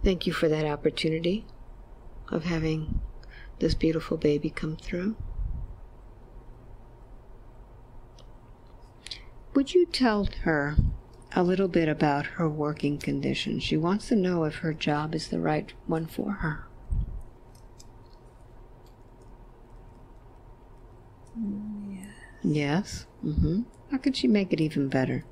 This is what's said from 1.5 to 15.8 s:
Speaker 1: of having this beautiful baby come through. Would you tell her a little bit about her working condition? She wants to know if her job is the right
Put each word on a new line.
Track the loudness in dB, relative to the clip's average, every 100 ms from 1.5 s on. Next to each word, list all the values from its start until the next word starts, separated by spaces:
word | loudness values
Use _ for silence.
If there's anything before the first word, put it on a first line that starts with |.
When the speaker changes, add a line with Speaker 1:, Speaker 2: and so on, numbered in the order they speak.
| -18 -18 -18 -18 -18 -16 -16 -4
Speaker 1:
of | -2
having | 0 0 2 0 0 -2 -2 -10 -16 -16 -16 0
this | 2
beautiful | 4 4 2 -2 2
baby | 4 2 0
come | -2 -4 -4
through. | -4 -2 -2 -4 -6 -4 -4 -4 -8 -12 -16 -18 -20 -20 -20 -18 -18 -18 -18 -18 -18 -20 -20 -20 -18 -18 -18 -20 -20 -20 -20 -18 -18 -20 -20 -20 -20 -20 -20 -20 -20 -18 -14 -14 -14 -18 -2
Would | 0 4
you | 4 4
tell | 4 4 4 2 0
her | 2 2 4 4 2 0 -12 -20 -2 2
a |
little | 4 4 4
bit | 4 4
about | 4 4 2 -2
her | 0 0
working | 2 -2 0 -2 0
condition? | -2 -2 0 -2 -2 -2
She | 0 2
wants | 2 0 2
to | 2
know | 4 2
if | 0 0
her | -4
job | -2 0 0 0
is | -4 -4
the | -2
right | 2 0 -2 -12